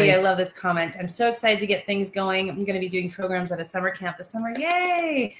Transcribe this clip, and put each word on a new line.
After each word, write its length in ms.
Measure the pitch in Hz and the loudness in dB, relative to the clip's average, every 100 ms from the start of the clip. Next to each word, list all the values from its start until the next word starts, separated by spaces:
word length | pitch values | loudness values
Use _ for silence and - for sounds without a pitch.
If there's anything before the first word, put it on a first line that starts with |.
| 202 | 8
Heidi, 40 | |
I 40 | 185 | 6
love 160 | 190 185 | 6 2
this 140 | 185 | 0
comment. 460 | - 185 170 165 - | -2 -2 0 -2 -4
"I'm 80 | 180 | -6
so 220 | - 233 | 0 0
excited 300 | 233 226 214 | 2 2 2
to 60 | 202 | 2
get 180 | 185 - | 0 0
things 240 | 196 196 | -2 -2
going. 400 | 196 190 190 190 | -2 0 0 0
I'm 160 | 190 202 | -2 -2
gonna 140 | 190 | -2
be 100 | 185 | -2
doing 200 | 185 180 | -2 -4
programs 420 | 180 185 185 175 | -4 -2 -2 -2
at 80 | 165 | -4
a 20 | |
summer 280 | 165 185 185 | -4 -4 -2
camp 260 | 185 180 175 | -2 -6 -8
this 120 | 180 | -10
summer." 220 | 220 233 240 | -8 -6 -4
Yay! 800 | 320 349 359 349 330 285 220 - | -2 0 0 0 0 0 -2 -4